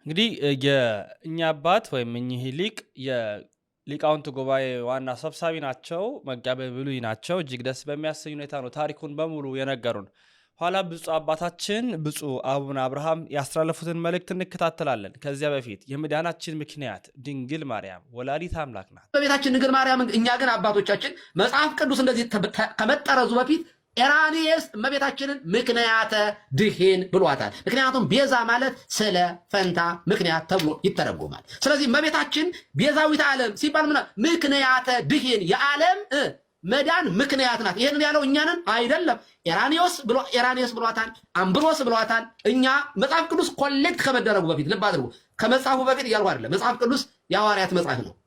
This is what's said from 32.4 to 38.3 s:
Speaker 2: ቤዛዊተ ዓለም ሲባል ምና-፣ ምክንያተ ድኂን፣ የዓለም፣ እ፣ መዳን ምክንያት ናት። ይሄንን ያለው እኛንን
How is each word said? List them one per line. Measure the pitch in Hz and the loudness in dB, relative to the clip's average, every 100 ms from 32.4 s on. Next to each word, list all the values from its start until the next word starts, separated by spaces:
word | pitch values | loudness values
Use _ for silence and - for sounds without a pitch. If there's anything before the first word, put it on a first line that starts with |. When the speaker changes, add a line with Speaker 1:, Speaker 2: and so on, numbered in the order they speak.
| 349 - _ 135 | -2 -4 _ 0
Speaker 2:
ቤዛዊተ | 262 294 311 302 285 | 2 4 4 4 2
ዓለም | 262 240 202 | 2 -2 0
ሲባል | 294 311 302 | 0 2 2
ምና-፣ | 285 - - | 2 -2 0
ምክንያተ | 285 339 294 277 262 262 247 240 147 | 2 2 2 2 4 2 2 0 2
ድኂን፣ | 294 254 226 175 | 0 2 0 2
የዓለም፣ | 247 277 285 339 392 415 | 2 2 4 4 2 0
እ፣ | 285 233 - _ _ | -2 -2 -6 _ _
መዳን | 170 262 285 339 302 | -2 0 2 2 2
ምክንያት | 180 285 269 254 226 | 0 2 2 2 0
ናት። | 208 175 | -2 0
ይሄንን | 262 285 | 0 2
ያለው | 294 294 | 2 2
እኛንን | 269 | 2